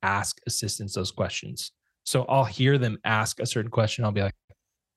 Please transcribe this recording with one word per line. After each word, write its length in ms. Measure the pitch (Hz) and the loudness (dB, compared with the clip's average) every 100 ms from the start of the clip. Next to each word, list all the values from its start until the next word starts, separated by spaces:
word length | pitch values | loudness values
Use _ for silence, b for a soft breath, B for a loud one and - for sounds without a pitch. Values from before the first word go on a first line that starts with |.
ask 340 | 95 98 107 - - | -2 0 -2 -6 -6
assistants 500 | - 104 - 101 - | -4 -4 -4 -6 -4
those 160 | 90 | -4
questions. 600 | - 90 - - - - - _ _ - | -2 -4 -4 -8 -10 -12 -14 _ _ -2
So 180 | 131 127 | 0 2
I'll 180 | 135 | 2
hear 340 | 120 98 131 139 | 2 2 4 4
them 220 | 120 104 - | 2 -2 0
ask 340 | 110 110 - | 0 0 -2
a 60 | 117 | -4
certain 260 | 117 110 | -2 0
question. 320 | 117 107 - | 2 2 2
I'll 80 | 107 | 0
be 100 | 101 | 2
like, 140 | 98 - _ _ _ _ _ | 0 -4 _ _ _ _ _